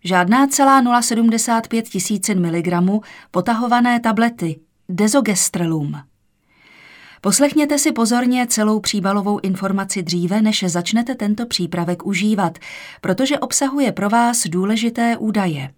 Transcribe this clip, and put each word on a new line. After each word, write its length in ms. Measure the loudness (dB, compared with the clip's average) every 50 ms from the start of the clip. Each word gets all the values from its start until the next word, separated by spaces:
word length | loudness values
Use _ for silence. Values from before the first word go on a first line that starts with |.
| -2
žádná 440 | 2 2 2 4 4 4 4 4
celá 340 | 2 4 4 4 6 6 6
nula 200 | 4 4 2 2
sedmdesát 680 | 2 0 0 2 2 2 2 2 0 0 0 -2 -2
pět 220 | -2 -4 -4 -4 -4
tisícin 520 | -6 -6 -4 -2 -4 -4 -2 -2 0 0
miligramu 600 | 0 0 0 -2 -2 0 0 2 2 2 2 0 -2 -6 -20 -20 -20 _
potahované 680 | -4 -2 0 0 0 0 0 2 2 4 4 4 2 2
tablety, 600 | 2 0 2 2 2 0 0 -2 -6 -6 -6 -8 _ _ _ _ _ -8
Desogestrelum. 1040 | 0 0 2 4 4 2 2 2 0 0 -2 -2 -2 -2 -2 -2 -2 -2 -2 -4 -8 -10 -14 _ _ _ _ _ _ _ _ _ _ _ _ _ -20 -20 -20 -20 -20 -20 -20 -20 -20 _
Poslechněte 560 | -2 0 2 4 2 2 4 2 2 2 0
si 140 | 0 0 0
pozorně 560 | 0 2 0 2 2 2 2 0 0 0 0
celou 320 | -2 0 0 2 2 0 0
příbalovou 600 | -2 -2 -4 -2 0 0 0 0 0 0 -2 -2
informaci 640 | -2 -2 -2 -2 -2 -2 -2 -2 -4 -4 -6 -6 -4
dříve, 380 | -2 -2 -2 0 0 2 2
než 220 | 2 2 0 0 -2
začnete 480 | -2 -2 -2 -2 0 -2 -2 0 -2 -4
tento 300 | -4 -2 -2 -2 -2 -4
přípravek 600 | -4 -2 -4 -4 -2 -2 -4 -2 -2 -4 -4 -4
užívat, 520 | -4 -4 -2 0 0 0 0 -2 -4 -4 -8 -18 -18 -18 -18 -18 -20 -20 -8
protože 380 | -4 -4 0 0 0 0 0 -4
obsahuje 520 | -4 -4 -2 -2 -2 -2 0 0 -2 -2
pro 180 | -2 -2 -2 0
vás 380 | 2 2 2 2 0 -2 -4
důležité 680 | -2 -2 -2 0 0 0 0 -2 -2 -2 0 -2 -2 -2
údaje. 520 | -2 -4 -2 -2 0 -2 -2 -4 -4 -8 -12 _